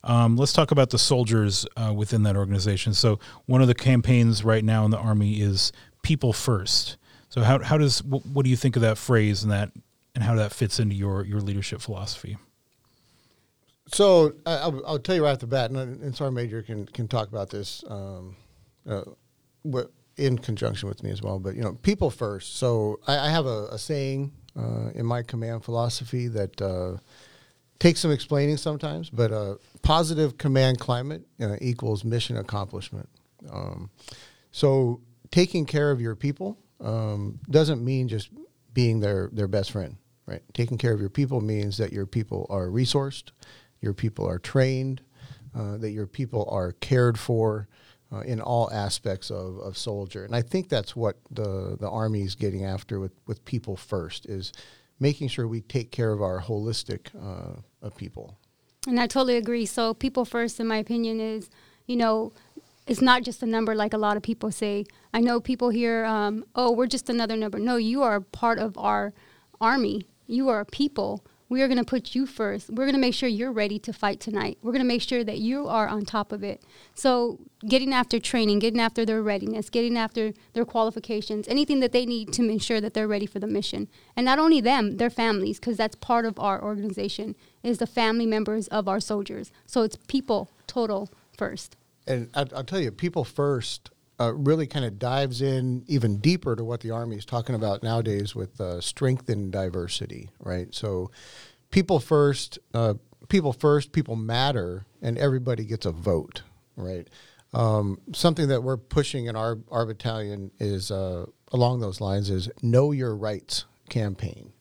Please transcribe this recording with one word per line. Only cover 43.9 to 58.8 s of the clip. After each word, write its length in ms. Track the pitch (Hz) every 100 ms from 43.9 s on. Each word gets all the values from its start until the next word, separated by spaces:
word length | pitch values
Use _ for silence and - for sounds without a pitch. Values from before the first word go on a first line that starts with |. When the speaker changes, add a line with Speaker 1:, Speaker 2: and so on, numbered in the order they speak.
Speaker 2:
people 320 | 98 113 101 95
are 140 | 87
trained, 640 | - 139 131 131 131 131 _ _ - - -
uh, 240 | - 104 104
that 140 | 110
your 160 | 107 101
people 400 | - 127 113 104
are 220 | 101 90
cared 480 | - - 131 123 113
for, 480 | - 117 110 107 104 _ - _ _
uh, 80 | 101
in 200 | - 113
all 320 | 110 120 113
aspects 580 | 110 101 - - 95 -
of, 260 | 98 92 92
of 180 | 98 95
soldier. 460 | - 101 95 101
And 120 | 98 120
I 60 |
think 280 | 113 185 185
that's 260 | 123 101 -
what 220 | 113 - _
the, 440 | - 107 95 92 95
the 100 | 104
Army 320 | - 110 107
is 140 | 98 98
getting 280 | 104 95
after 360 | 95 98 - 101
with, 120 | 95 _ -
with 180 | 107 -
people 300 | 123 113 92
first, 500 | - 98 80 - -
is 260 | 98 92 - - - _ _
making 280 | 135 147 135
sure 200 | - 117
we 140 | 113
take 300 | - 135 113
care 200 | - 113
of 100 | 104
our 200 | 98 92
holistic, 640 | 87 104 107 107 - 98 - -
uh, 440 | 98 90 87 90 - _
of 140 | 104 -
people. 400 | - - - 98 _ _ _ _